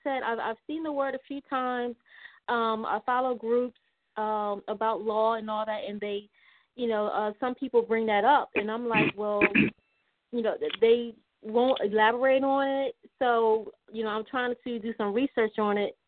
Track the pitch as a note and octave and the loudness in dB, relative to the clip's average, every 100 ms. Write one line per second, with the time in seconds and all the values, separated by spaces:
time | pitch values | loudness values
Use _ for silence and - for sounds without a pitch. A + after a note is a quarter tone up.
0 | C#4+ C4 - A3+ - A3 - D#4 D#4+ C#4+ | -6 -4 -4 -4 -6 -8 -8 -8 -4 -4
1 | C4+ C4 - C#4 - C4 B3+ B3 A#3+ A#3 | -4 -6 -10 -12 -6 -4 -2 -4 -6 -8
2 | _ - - - - A#3 A3+ A3 A3+ G#3+ | _ -20 -20 -12 -4 -2 0 -2 -2 -4
3 | - B3 B3+ A#3 A3+ A#3+ B3 - _ _ | -2 0 0 -2 0 0 0 -6 _ _
4 | _ - G#3+ G#3+ G#3 G3+ - G3+ A3 A3 | _ -6 -2 -2 -2 -4 -6 -2 -2 -2
5 | G#3+ G#3+ A3 A3+ G#3+ G#3+ A3 G#3+ G3 G#3 | -2 2 2 2 -4 -4 -4 -6 -6 -8
6 | G#3 G3+ G#3 _ _ _ _ - A#3+ G#3+ | -6 -8 -10 _ _ _ _ -4 -2 0
7 | G#3 - G#3+ G#3 B3+ B3+ C4 A#3 A3+ A3+ | 0 -2 -4 -2 -6 -4 0 2 2 2
8 | A3 G#3 A3+ C#4+ - - G#3 A#3 A#3+ A3 | 2 4 6 4 2 -2 -2 -4 0 2
9 | - G3 G#3 G#3 G#3 G#3+ G#3+ - _ _ | 2 0 -2 2 2 2 0 -2 _ _
10 | _ _ _ A#3+ A3 - D3+ F#3 A3+ A#3+ | _ _ _ -2 -2 -2 -4 2 4 4
11 | A#3 G#3+ _ _ G#3+ A3+ B3+ C4 G#3 G#3+ | 2 -12 _ _ -2 2 4 2 2 4
12 | G#3+ A#3+ C4 C4 C4+ C#4 C4+ C4+ C4+ - | 4 4 4 4 4 2 2 0 -2 -6
13 | - - B3+ A#3 A3+ A3 G3+ - _ A3 | -14 -2 0 2 4 2 -2 -16 _ -8
14 | A3 G#3+ G#3+ C4 B3 A#3+ B3 A#3 A3 A3 | -4 -6 -6 -4 -4 -4 -6 -6 -6 -4
15 | G#3 G#3 C#4 - A3 - G#3+ G3+ G3+ - | -2 0 0 0 -2 0 0 0 -2 -6